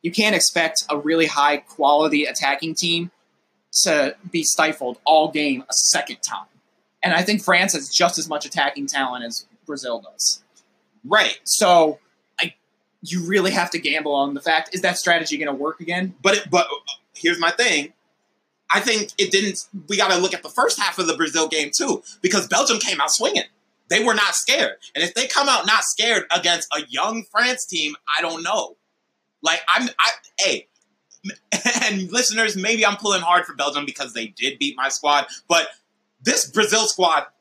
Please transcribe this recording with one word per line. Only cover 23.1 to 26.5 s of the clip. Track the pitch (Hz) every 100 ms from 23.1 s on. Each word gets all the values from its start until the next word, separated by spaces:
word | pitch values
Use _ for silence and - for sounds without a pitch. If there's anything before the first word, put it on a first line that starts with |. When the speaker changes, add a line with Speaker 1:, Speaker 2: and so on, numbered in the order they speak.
Speaker 2:
swinging. | - 226 415 - _ _ _ _
They | 190
were | 240
not | 214 202
scared. | - - 285 120 - -
And | 143
if | 175
they | 226 262
come | - 277
out | 240 202
not | 220
scared | - - 226 214 -
against | 175 170